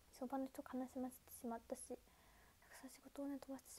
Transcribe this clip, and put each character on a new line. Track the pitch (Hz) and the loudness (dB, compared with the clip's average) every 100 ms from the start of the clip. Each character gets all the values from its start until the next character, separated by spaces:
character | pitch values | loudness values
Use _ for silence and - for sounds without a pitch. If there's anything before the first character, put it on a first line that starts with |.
| - | -10
そ | - | -2
の | 247 | 2
場 | 269 | 4
の | 269 | 4
人 | - | 0
を | - | 0
悲 | 254 254 | 2 4
し | 262 | 4
ま | 254 | 2
せ | - | 0
て | - | -10
し | - 240 | -2 0
ま | 233 | 2
っ | - | 2
た | 254 | 0
し、 | - 247 - - - - - - - - 262 | 0 -4 -6 -18 -18 -18 -18 -18 -14 -8 -8
仕 | - | -8
事 | 269 - | -6 2
を | 277 | 2
ね、 | 277 | 2
飛 | - | 0
ば | 269 | -4
し | |
て | - | -4